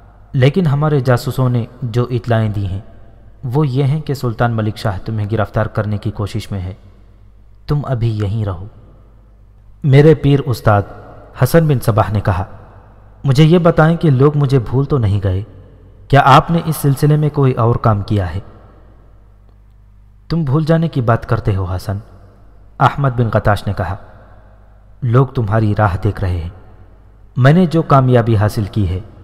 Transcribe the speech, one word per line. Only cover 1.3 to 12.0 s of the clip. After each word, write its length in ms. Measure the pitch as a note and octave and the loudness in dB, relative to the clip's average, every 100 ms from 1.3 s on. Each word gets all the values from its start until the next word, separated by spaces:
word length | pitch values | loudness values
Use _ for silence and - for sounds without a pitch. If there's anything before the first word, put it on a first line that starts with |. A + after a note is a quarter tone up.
| A#2+ B2+ | -2 0
نے 160 | B2 A2 - | 0 -4 -8
جو 260 | B2+ A2 B2 | -6 -4 -2
اطلاعیں 400 | B2 A2+ A2+ A2 | -4 -2 -2 0
دی 180 | G2+ F#2+ | -4 -6
ہیں، 120 | F#2 - - - - - - | -6 -10 -20 -20 -20 -20 -14
وہ 240 | C3 B2+ D3+ | -6 -2 0
یہ 160 | B2+ | 0
ہیں 180 | C#3 D#3 | -2 -2
کہ 120 | D3+ | -6
سلطان 380 | C3+ B2 A2 A#2+ | -6 -6 -2 -2
ملک 260 | A2+ A2 G#2 | -2 -4 -4
شاہ 200 | - F2+ - | -6 -6 -8
تمہیں 220 | A2 G#2 | -6 -4
گرفتار 340 | A2 G2+ C3+ C3 | -4 -4 -4 -4
کرنے 320 | - G#2 G#2 | -4 -6 -4
کی 140 | - | -6
کوشش 400 | - G2+ G#2+ - | -6 -6 -8 -8
میں 80 | G2+ | -8
ہے، 140 | F2+ F#2+ - - - - - - - - - | -10 -12 -20 -20 -20 -20 -20 -20 -20 -16 -6
تم 120 | D3 | -4
ابھی 360 | C#3 B2+ A2+ G#2+ | -4 -4 -2 -2
یہیں 260 | G#2 A2 G#2 | -4 -4 -6
رہو۔" 200 | E2+ G2+ - - - - - - - - - - - | -8 -12 -18 -20 -20 -20 -20 -20 -20 -20 -20 -20 -6
"میرے 320 | D3+ C3+ D3 C#3 | 2 6 6 4
پیر 240 | C#3+ C#3 - | 4 0 0
استاد،" 360 | A#2 - G#2 G2+ - - - - - | -2 2 2 0 -10 -20 -20 -14 -2
حسن 240 | B2+ E3 D#3+ | 2 2 2
بن 120 | C3 | 0
صباح 320 | - G#2+ | 0 0